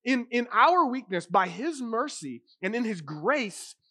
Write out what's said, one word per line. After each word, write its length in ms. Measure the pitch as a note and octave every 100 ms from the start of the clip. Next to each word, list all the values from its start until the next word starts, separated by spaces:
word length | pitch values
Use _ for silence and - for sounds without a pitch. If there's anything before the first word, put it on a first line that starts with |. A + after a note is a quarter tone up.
in, 240 | A#3+ C4 A#3+
in 180 | A#3+ A#3+
our 360 | G#3 C#4 F4+ D4+
weakness 400 | B3+ G#3+ F3+ D#3+
by 200 | F#3+ F3+
his 360 | F3 D4 D4
mercy 600 | A#3+ A3+ C#4+ - D3 A#2 _ _
and 120 | F#3
in 100 | A3+
his 180 | A3+ G3
grace. 720 | D3 D3+ E3+ D4 A3 - - - _